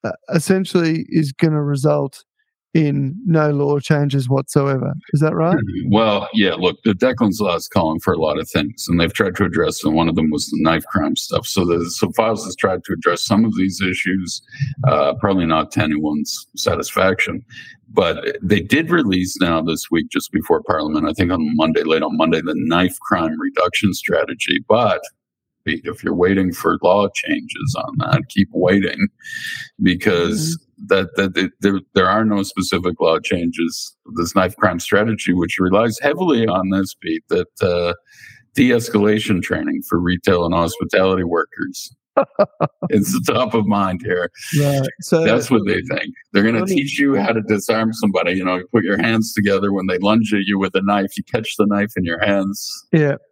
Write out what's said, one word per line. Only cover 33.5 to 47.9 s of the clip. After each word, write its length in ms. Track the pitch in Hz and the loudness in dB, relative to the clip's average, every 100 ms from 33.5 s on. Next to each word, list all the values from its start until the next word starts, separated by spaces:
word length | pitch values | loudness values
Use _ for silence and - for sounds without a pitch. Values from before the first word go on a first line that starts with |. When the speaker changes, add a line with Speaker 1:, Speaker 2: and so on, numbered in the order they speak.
| 80 85 - - _ - 80 | -2 -2 -4 -12 _ -12 -4
Speaker 2:
This 180 | 85 98 | -2 0
knife 200 | 92 - | 0 0
crime 220 | 98 85 | 0 0
strategy, 500 | - 98 113 104 - | 0 0 2 -2 0
which 260 | 90 82 - | 0 0 0
relies 380 | 90 95 117 107 | 2 4 2 0
heavily 440 | 143 139 180 127 113 | -2 0 0 2 2
on 240 | 90 95 | 0 0
this, 220 | 95 95 - | 0 -2 -6
Pete, 280 | 85 82 _ | -6 -6 _
that, 180 | 90 90 - | -2 -2 -2
uh, 320 | 95 87 87 87 _ - - - _ - | 0 0 -2 -4 _ -20 -20 -20 _ 2
de-escalation 840 | 123 120 117 107 104 107 107 95 | 4 4 2 2 4 2 0 -2
training 400 | 78 82 76 73 - | 0 -4 -2 -4 -2
for 120 | 87 | 0
retail 460 | 87 87 - 90 85 | 0 0 2 2 2
and 80 | |
hospitality 720 | 85 85 - 82 95 95 95 | 0 0 -2 -2 2 2 2
workers. 720 | 90 85 76 - - - - _ _ - | 0 -2 -2 -6 -10 -10 -16 _ _ -2
Speaker 1:
<laughs> 80 | 277 - 202 _ 156 _ - | -2 0 -2 _ -6 _ -2
Speaker 2:
It's 220 | 107 92 | 0 0
the 200 | 90 - | -2 0
top 200 | 107 123 | 0 0
of 120 | 113 101 | 0 2
mind 360 | 101 95 92 | 0 0 -4
here. 260 | 90 90 87 - - 151 | -4 -4 -4 -8 -4 0
Speaker 1:
Right. 280 | 143 139 135 - | 2 0 -2 -6
So 220 | - 170 | 0 2
Speaker 2:
That's 260 | 160 117 - | 4 2 4
what 120 | 120 98 | 2 2
they 160 | 90 - | -2 -2
think. 240 | 80 - - _ | -6 -6 -12 _
They're 100 | 101 | 2
gonna 160 | 107 120 | 2 2
Speaker 1:
let 100 | 190 | 0
me 60 | 180 | 0
Speaker 2:
teach 240 | 143 143 | -2 0
you 160 | 143 139 | 2 2
how 160 | - | 2
to 100 | 117 | -2
disarm 520 | 104 104 - 110 113 | 0 -2 0 0 0